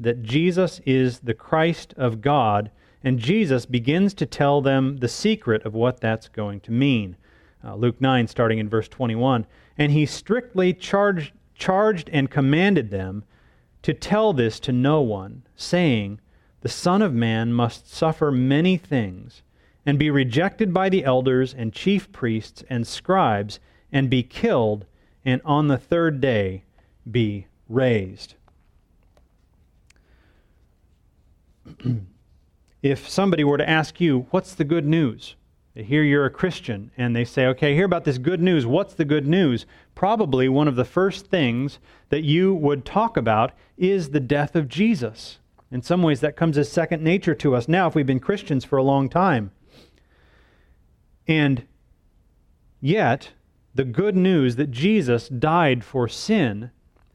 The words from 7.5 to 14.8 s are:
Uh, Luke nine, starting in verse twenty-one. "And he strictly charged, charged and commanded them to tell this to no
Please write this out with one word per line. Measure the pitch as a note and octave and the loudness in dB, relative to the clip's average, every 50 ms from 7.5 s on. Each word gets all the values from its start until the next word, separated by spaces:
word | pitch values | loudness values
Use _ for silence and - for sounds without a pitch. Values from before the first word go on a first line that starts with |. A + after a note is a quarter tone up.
| _ _ - | _ _ -16
Uh, | A2+ G2+ | -14 -6
Luke | G2+ A#2+ A#2+ A#2 - | -2 -2 -2 -2 0
nine, | C3 C3+ C3 B2 A#2 - | 0 2 2 2 0 -2
starting | - - A#2+ A2 A2 A2 | -2 -2 0 0 0 -2
in | G#2+ G#2 | -4 -2
verse | A2+ A2 A2 | -2 -4 -4
twenty-one. | - - - B2+ A#2 A2 A2+ B2 C3+ C3 A2+ G#2+ - _ _ _ _ _ | -4 -6 -6 -4 -4 -2 0 0 0 0 0 -2 -6 _ _ _ _ _
"And | - D3 D3 | -2 0 2
he | D3 D3+ D3 | 2 2 0
strictly | - - - - - G#3+ B3 B3 - - F#3 F#3 F3+ | 0 -4 -6 -6 -4 -4 -4 -4 -4 -2 0 0 0
charged, | F3+ - - - - G3+ G3+ G3+ F#3+ E3 D3 - - _ _ _ _ | 0 -2 -4 -2 0 2 2 2 0 -2 -6 -10 -14 _ _ _ _
charged | - - - F#3 G3 G#3+ G#3+ G#3 E3 - - | -8 -2 0 2 2 2 2 0 -2 -4 -4
and | D#3+ C#3+ C3+ B2+ | -2 -2 0 0
commanded | - D3 C3+ C3+ D3 E3 F#3+ G#3 G3 D3+ A#2+ G2+ | 0 0 2 4 4 4 4 4 2 2 0 -2
them | G2+ F#2+ F#2+ F#2+ F#2+ G#2+ - _ _ _ _ _ _ _ _ _ _ _ | -4 -6 -6 -6 -8 -10 -12 _ _ _ _ _ _ _ _ _ _ _
to | - - | -4 -4
tell | C#3 - - - G3+ G#3+ A3 G#3+ | -4 -4 -4 -2 0 2 2 2
this | E3+ B2+ A#2 A2 - - | 2 2 0 0 -2 -4
to | - - | -4 -2
no | B2+ B2 | 0 2